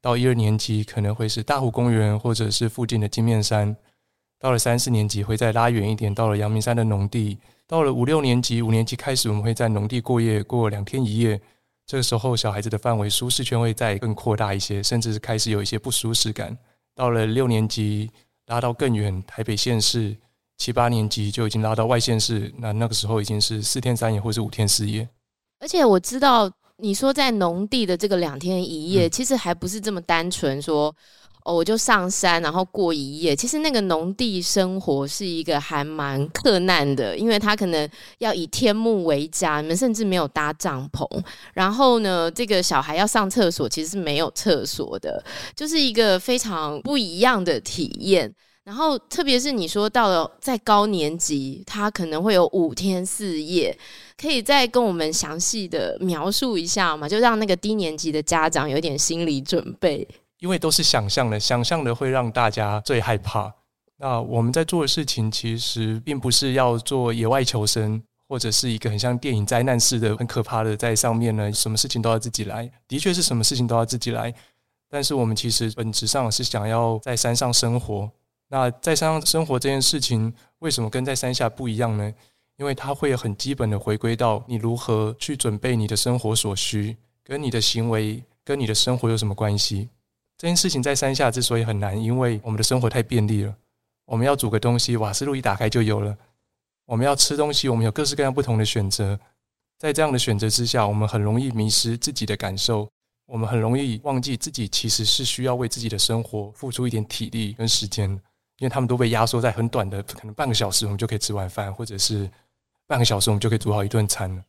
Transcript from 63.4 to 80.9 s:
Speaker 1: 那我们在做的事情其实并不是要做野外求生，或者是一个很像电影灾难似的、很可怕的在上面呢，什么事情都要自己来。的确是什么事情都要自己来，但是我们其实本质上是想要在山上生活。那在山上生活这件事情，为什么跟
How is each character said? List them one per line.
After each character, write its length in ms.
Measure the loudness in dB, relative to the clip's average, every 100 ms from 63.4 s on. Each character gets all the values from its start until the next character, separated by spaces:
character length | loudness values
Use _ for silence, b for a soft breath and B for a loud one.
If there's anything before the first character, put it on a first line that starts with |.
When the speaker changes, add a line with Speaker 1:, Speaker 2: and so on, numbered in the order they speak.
| -4 -10 _ _ _ _
Speaker 1:
那 240 | -4 -4
我 200 | -2 0
们 100 | 2
在 120 | 2 0
做 160 | 0
的 60 | 0
事 160 | 0
情 280 | -2 -2 -2
其 260 | -2 -4 -4
实 420 | -4 -2 -2 -2
并 160 | -4 -4
不 100 | 2
是 240 | 2 2
要 240 | 4 4 2
做 340 | 0 0 0
野 140 | 0 2
外 180 | 2
求 220 | 2 0 0
生， 380 | 0 0 -2 -8 _ _
或 100 | -6
者 140 | -2
是 180 | 0 0
一 80 | -2
个 120 | -2
很 100 | -2
像 180 | 0 -2
电 180 | 0 0
影 100 | 2
灾 180 | 2
难 160 | 2 4
似 180 | 4 2
的、 180 | 0 -2
很 100 | -2
可 160 | -2
怕 180 | -2 -2
的 140 | -2 0
在 200 | 0 2
上 200 | 2 2
面 200 | 0 0
呢， 160 | -2
什 180 | -2 -2
么 60 | 0
事 100 | -2
情 140 | 0
都 80 | 2
要 100 | 0
自 100 | 0
己 140 | -6
来。 260 | -6 -6 -10 b _
的 120 | -2
确 140 | 0
是 100 | 2
什 120 | 0 2
么 80 |
事 120 | 0 0
情 100 | 2
都 100 | 2
要 100 | 2
自 120 | -2
己 140 | -4
来， 200 | -4 -6 -8 b b b b _
但 140 | -4
是 120 | -2 2
我 80 |
们 120 | 2 0
其 140 | 0
实 220 | 0 -2 -2
本 160 | -4
质 140 | -2 0
上 240 | 0 0
是 120 | 0
想 240 | -2 -2 0
要 320 | 0 2 0
在 140 | -2 -2
山 180 | 0
上 180 | 0 2
生 280 | 2 2 -2
活。 320 | -2 -6 -8 _ _ _ _
那 200 | -2 0
在 260 | 0 0 0
山 140 | 2
上 120 | 0 0
生 180 | 0
活 140 | 0 0
这 120 | 0
件 120 | 0
事 180 | 0 0
情， 320 | 0 0 -2 -6 b b
为 100 | -4
什 140 | -2
么 40 |
跟 160 | -2